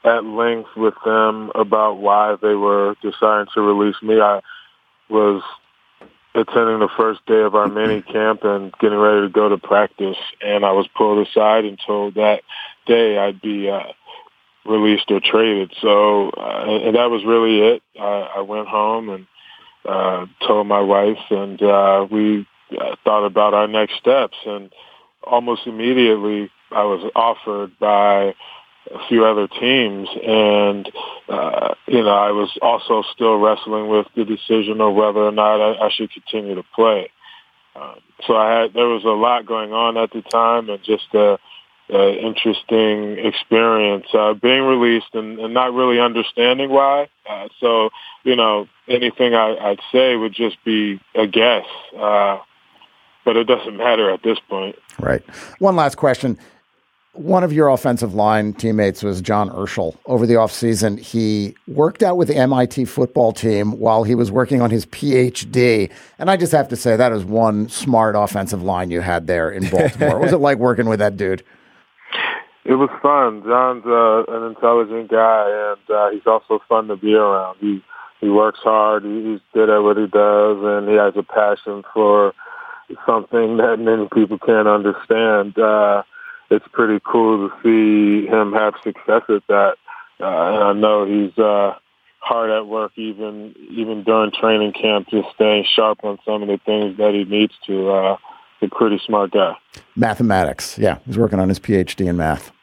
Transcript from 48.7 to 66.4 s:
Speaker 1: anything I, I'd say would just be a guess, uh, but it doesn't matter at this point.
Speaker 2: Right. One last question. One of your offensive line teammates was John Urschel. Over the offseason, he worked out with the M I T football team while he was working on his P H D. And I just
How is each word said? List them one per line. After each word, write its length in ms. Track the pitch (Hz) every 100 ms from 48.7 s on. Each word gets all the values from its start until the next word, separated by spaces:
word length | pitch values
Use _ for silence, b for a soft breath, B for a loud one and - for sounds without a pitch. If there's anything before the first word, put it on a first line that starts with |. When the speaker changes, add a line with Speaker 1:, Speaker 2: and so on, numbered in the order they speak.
| _ -
Speaker 1:
anything 460 | 123 120 - 123
I, 200 | 117 110 110
I'd 240 | 104 98 -
say 240 | 127 131 120
would 160 | 110
just 240 | 95 113 -
be 340 | - 110 104 95 _
a 120 | - 107
guess, 400 | 110 117 110 - - -
uh, 440 | - 107 104 101 98 - _ _ _ _ _ _ _ -
but 100 | 113
it 80 |
doesn't 320 | 117 117 117 104
matter 340 | 120 113 104
at 120 | 92
this 160 | 113 107 _
point. 280 | 98 95 - _ -
Speaker 2:
Right. 240 | - - - B B B
One 180 | 196 180
last 200 | 143 -
question. 420 | 143 127 131 98 b b b _ _ _ _
One 320 | - 156 185
of 80 | 175
your 160 | 151 147
offensive 460 | 127 139 120 113
line 400 | 98 107 107 104
teammates 480 | 104 113 107 101 90
was 180 | 104 92
John 300 | 90 104 113
Urschel. 440 | - 98 - 85 - -
Over 200 | 127 117
the 80 |
offseason, 640 | 117 110 - 117 110 107 104
he 560 | 110 113 110 107 101 - -
worked 340 | 131 156 -
out 140 | 196 180
with 120 | 170
the 80 | 147
M 180 | 131
I 100 | 131
T 220 | 123 - 123
football 440 | - 127 - 113
team 480 | 107 113 104 104 110
while 260 | 110 110
he 100 | 110
was 180 | 120 117
working 300 | 110 127 139
on 80 | 120
his 160 | 113 -
P 280 | - 143
H 380 | 127 123 - 107
D. 380 | 127 123 113 95 B B B
And 120 | 170
I 80 |
just 140 | 190